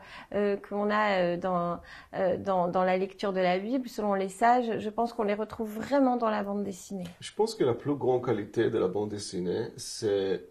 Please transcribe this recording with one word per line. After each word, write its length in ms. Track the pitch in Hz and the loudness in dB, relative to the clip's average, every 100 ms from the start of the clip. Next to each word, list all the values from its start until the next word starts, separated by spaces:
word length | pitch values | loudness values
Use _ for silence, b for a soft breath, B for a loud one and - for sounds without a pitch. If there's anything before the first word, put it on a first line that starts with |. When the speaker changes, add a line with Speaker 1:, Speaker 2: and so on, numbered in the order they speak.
| B B B | B B B
Speaker 1:
euh, 220 | 202 202 196 | 0 0 0
qu'on 340 | - 202 208 | -4 -2 0
a, 300 | 208 214 190 | 2 2 2
euh, 160 | 175 175 | 2 0
dans, 440 | 185 180 175 170 B B B | 0 0 0 -4 B B B
euh, 240 | - 185 196 | -2 0 0
dans, 300 | 196 185 175 | 0 0 2
dans 160 | 185 | 2
la 120 | 185 185 | 2 2
lecture 380 | 190 - 202 | 0 -4 -2
de 60 | 185 | 2
la 180 | 180 185 | 2 2
Bible, 320 | 208 262 240 | 0 -4 -4
selon 240 | - 208 | -4 0
les 160 | 196 190 | 0 -2
sages, 480 | 185 233 247 233 202 | 2 4 4 2 -2
je 100 | 208 | -4
pense 240 | 208 233 | -2 -2
qu'on 120 | - | 0
les 100 | 208 | 0
retrouve 360 | 208 214 - 220 | 0 -4 -6 -8
vraiment 460 | 214 220 277 262 247 | -6 0 4 4 2
dans 140 | 220 | 0
la 120 | 214 | 0
bande 220 | 202 202 | -2 -4
dessinée. 400 | 196 185 - 196 175 - | -4 -8 -10 -10 -10 -12
Speaker 2:
Je 120 | - | -8
pense 200 | - 220 | -2 0
que 100 | - | 2
la 100 | 143 | 2
plus 200 | 107 139 | 2 0
grande 300 | 143 123 127 | 0 2 2
qualité 460 | 123 110 104 - 110 | 2 0 0 2 4
de 80 | 107 | 4
la 100 | 92 | 2
bande 220 | 98 104 | 0 -2
dessinée, 580 | 104 - 92 90 98 120 - | -4 -6 -4 -2 -2 -2 -8
c'est 720 | - - 110 101 95 87 - | -12 -2 2 2 2 -2 -6